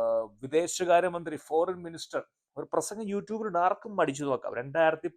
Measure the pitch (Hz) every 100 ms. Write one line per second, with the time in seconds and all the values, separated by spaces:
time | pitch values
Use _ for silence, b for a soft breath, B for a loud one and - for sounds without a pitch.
0 | 113 113 110 104 131 156 170 - 180 170
1 | 180 175 170 147 - 156 180 180 170 165
2 | - 147 - _ _ - 147 - - 208
3 | 214 202 202 220 214 175 180 202 220 196
4 | 151 139 143 127 101 104 135 156 160 160
5 | 175